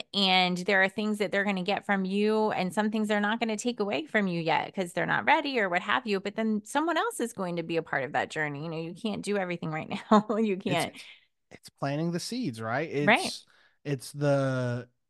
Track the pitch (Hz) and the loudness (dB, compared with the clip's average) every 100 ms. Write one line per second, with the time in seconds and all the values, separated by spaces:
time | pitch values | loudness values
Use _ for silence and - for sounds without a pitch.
0 | - 196 190 185 180 180 180 196 190 220 | -4 0 4 6 4 2 2 4 4 2
1 | 214 208 190 202 196 190 180 196 - 196 | -2 0 0 0 0 0 0 -2 0 0
2 | 185 196 214 220 214 - 180 214 214 220 | 0 2 2 2 2 0 -2 0 0 0
3 | 208 208 208 226 226 214 240 240 202 262 | 0 2 0 0 -2 -2 -2 -2 -2 -2
4 | 311 220 196 170 160 156 - - 175 - | 0 0 2 0 2 0 0 -4 -4 -2
5 | 165 151 208 311 285 262 196 175 202 247 | 0 2 4 4 2 0 2 0 2 0
6 | 226 196 202 208 226 214 - 277 330 330 | 0 -2 -2 -2 0 0 -2 -2 0 0
7 | 453 - 233 - 180 170 165 165 160 147 | 0 -2 -4 -4 -4 -4 -2 -2 0 -2
8 | 127 127 101 156 151 143 165 160 165 185 | -2 -2 -2 -2 -4 -4 -6 -6 -8 -6
9 | 220 190 180 202 180 170 170 156 - 196 | -6 -4 -2 -2 -2 -4 -4 -6 -6 -6
10 | - 214 214 214 220 185 196 175 131 - | 4 6 6 0 0 0 0 0 0 -6
11 | - - _ _ _ - - - 139 143 | -18 -20 _ _ _ -20 -20 -6 -4 -2
12 | 170 170 - 247 208 110 110 127 160 131 | -2 -2 -6 -6 -6 -4 -4 -2 -2 0
13 | 147 247 359 - - _ _ _ 147 139 | 4 4 2 -8 -14 _ _ _ -6 -6
14 | - 143 143 139 135 131 123 123 - _ | -6 -2 2 4 2 0 -2 -4 -6 _